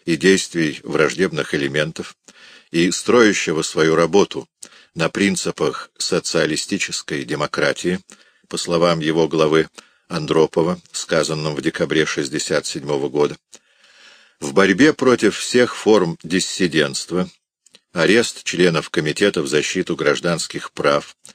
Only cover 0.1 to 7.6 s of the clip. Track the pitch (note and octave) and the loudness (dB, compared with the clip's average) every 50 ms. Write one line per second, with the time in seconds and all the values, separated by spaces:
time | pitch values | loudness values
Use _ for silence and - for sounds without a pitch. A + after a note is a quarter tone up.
0.1 | E2 - E2+ F#2+ - - - - - E2+ D#2+ D2+ C#2 - - - D2 D2+ D#2 C#2+ | -2 2 4 4 4 4 0 -4 -4 -2 -2 -2 -4 -6 -8 -4 0 2 2 0
1.1 | C#2 D#2+ F#2+ F2+ D#2 D2 C2+ - - D2+ C#2+ C2+ C2+ D2+ D2+ E2 E2 - F2 - | 2 0 -2 -2 -2 -4 -4 -4 -2 -2 -2 -2 -2 -2 -2 -2 -6 -10 -14 -14
2.1 | - _ _ - _ - - - - - _ _ - E2+ F2 F#2 F2 - - - | -16 _ _ -20 _ -20 -20 -20 -20 -20 _ _ 0 0 2 2 0 -2 0 4
3.1 | G#2 B2 A#2 G#2 F#2+ - - - E2 D#2 D#2 - - E2+ D#2+ D#2+ D#2+ D#2+ E2+ D#2+ | 6 6 6 6 4 2 -2 -2 -2 -2 -4 -2 0 0 2 4 4 4 2 4
4.1 | E2 G2+ F2+ - - - B1+ - _ _ - - - - - _ _ E2 E2 - | 4 2 2 2 -2 -8 -12 -12 _ _ -20 -20 -20 -20 -20 _ _ -4 -4 -4
5.1 | - - G2+ G2+ F#2 F2 - - - - D#2+ D2 C#2 - - - _ - - - | 0 0 0 2 0 0 -4 -6 -4 -2 -2 -2 -2 -6 -10 -16 _ -8 -4 -2
6.1 | F#2 E2 - - - E2 D#2 D#2 D2+ - - - G#2 F#2 - - F2 - - - | -2 -2 -2 0 0 0 0 0 0 -4 -4 -4 -4 -4 -4 -6 -6 -8 -8 -8
7.1 | - - B2+ - D3+ - D2 C#2+ - - | -8 -8 -6 -6 -4 -4 -4 -4 -2 0